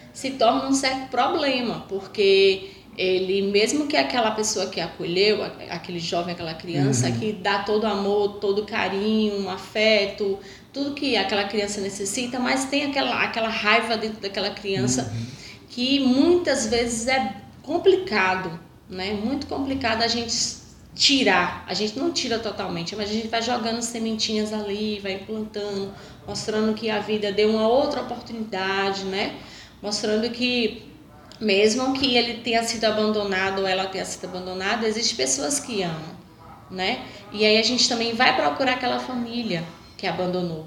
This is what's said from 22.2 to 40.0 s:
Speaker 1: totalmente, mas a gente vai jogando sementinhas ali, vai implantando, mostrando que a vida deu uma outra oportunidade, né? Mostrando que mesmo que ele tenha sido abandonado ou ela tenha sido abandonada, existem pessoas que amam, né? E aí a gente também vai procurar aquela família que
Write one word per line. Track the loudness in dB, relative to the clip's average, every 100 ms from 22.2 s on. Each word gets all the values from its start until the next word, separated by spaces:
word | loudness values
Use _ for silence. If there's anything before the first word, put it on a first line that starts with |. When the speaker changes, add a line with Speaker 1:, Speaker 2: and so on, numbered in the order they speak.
| -2 -2
Speaker 1:
totalmente, | -4 -6 -6 -6 -6 -6
mas | -4
a |
gente | -4 -2
vai | -2
jogando | 0 -2 -2 -2
sementinhas | -4 -4 -2 -2 0 0 -2
ali, | -4 -4 -2 -2 -4
vai | -4
implantando, | -6 -6 -6 -6 -6 -6 -4 -6 -10 -18 -16 -10
mostrando | -8 -4 0 0
que | 0 -2
a | -2
vida | 0 0 0
deu | 4 4
uma | 4 4
outra | 4 2 0
oportunidade, | -6 -8 -10 -8 -6 -4 -2 0 0 0
né? | -2 -2 -4 -6 -14 -18 -20 -12
Mostrando | -6 -4 0 0 0
que | 0 0 2 0 -4 -16 -20 -20 -20 -20 -4
mesmo | 2 6 6 4 0
que | 0 2 2
ele | 2
tenha | -2 0 0
sido | 0 0
abandonado | 2 2 2 2 0 0 0 0
ou | 0
ela | 0 -2
tenha | -4
sido | -6 -8 -8
abandonada, | -8 -8 -4 -2 0 0
existem | 0 -2 0
pessoas | 0 0 0 -2
que | -2 -2
amam, | -2 -4 -10 -14 -20 -20 -20 -20 -12
né? | -4 -2 -2 -6 -16 -10
E | 2
aí | 6 6
a |
gente | 4 2 2
também | 2 0
vai | 4 4 4
procurar | 2 2 0
aquela | 0 0 -2
família | -4 -6 -4 -4 -2 -4 -4 -12 -20
que | -8